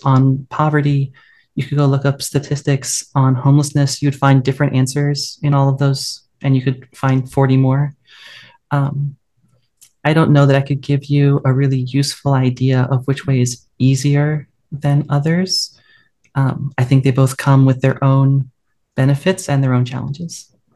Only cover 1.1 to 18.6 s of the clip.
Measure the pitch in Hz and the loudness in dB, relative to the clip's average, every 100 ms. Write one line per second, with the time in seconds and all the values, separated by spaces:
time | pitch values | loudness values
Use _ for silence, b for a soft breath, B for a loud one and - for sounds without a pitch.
1.1 | b b b b - 135 143 143 135 139 | b b b b -8 -4 0 0 2 0
2.1 | 139 - 143 143 143 - 135 - - - | -4 -4 -6 -4 -6 -2 -2 -2 -10 -4
3.1 | 139 131 127 135 143 143 147 139 - 147 | 0 0 2 4 2 2 0 -2 -2 -4
4.1 | 139 139 135 127 135 143 131 131 147 143 | 0 2 4 2 -2 0 0 -2 -2 -2
5.1 | 143 - - 147 143 139 135 139 135 - | -4 -8 -6 -2 2 2 0 0 -2 -6
6.1 | - _ _ 139 135 131 127 - - 135 | -14 _ _ -2 0 0 -4 -8 -6 -2
7.1 | 131 127 - 135 131 131 135 143 - _ | 0 -2 0 2 2 2 0 -2 -6 _
8.1 | B B B B B - 143 139 143 143 | B B B B B -6 -2 -2 -4 -6
9.1 | - _ _ _ _ _ _ _ _ 147 | -8 _ _ _ _ _ _ _ _ 0
10.1 | 156 160 147 143 135 139 139 131 143 143 | 2 4 4 4 4 0 -4 -2 -4 0
11.1 | 143 143 139 135 131 139 135 123 131 139 | 0 2 2 0 0 0 -2 -2 -2 -4
12.1 | - 139 135 131 123 131 131 123 131 123 | -4 0 0 0 0 0 0 0 -2 -2
13.1 | 135 - 131 123 123 _ - 127 135 143 | -4 -2 0 0 -4 _ -2 0 2 0
14.1 | 143 147 151 - _ _ 143 143 143 147 | 0 0 -4 -8 _ _ -6 0 0 0
15.1 | 143 147 170 185 - - b b b b | -2 0 -2 -2 -4 -6 b b b b
16.1 | b _ - 135 - 131 - 127 139 135 | b _ -2 -2 -2 -6 -4 2 2 2
17.1 | 127 131 - - 139 131 127 135 127 135 | 2 0 0 2 4 4 2 0 0 2
18.1 | 135 135 139 131 _ | 2 2 0 -2 _